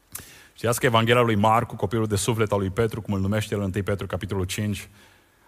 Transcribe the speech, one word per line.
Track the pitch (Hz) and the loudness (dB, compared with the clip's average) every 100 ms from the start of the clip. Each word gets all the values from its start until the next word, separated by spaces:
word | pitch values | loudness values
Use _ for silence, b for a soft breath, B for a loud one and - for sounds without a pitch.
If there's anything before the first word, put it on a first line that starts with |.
| _ - B B B B | _ -18 B B B B
Știați | 110 120 | -4 0
că | 139 | 2
Evanghelia | 117 113 120 | 4 4 4
lui | 117 | 4
Marcu, | 107 110 113 117 117 | 4 4 4 2 -4
copilul | 101 117 110 | -4 -2 0
de | 131 | 0
suflet | - 113 107 | 0 0 0
al | 101 | 0
lui | 95 | 0
Petru, | 92 113 117 | -2 -2 -2
cum | 101 | -4
îl | 101 | -2
numește | 95 107 104 | 0 -2 -2
el, | 104 | -4
întâi | 101 95 | -4 -4
Petru, | 98 101 98 | -4 -4 -4
capitolul | 92 92 98 | -8 -6 -4
cinci, | 90 - 104 98 - b b b b b | -4 -4 -4 -6 -10 b b b b b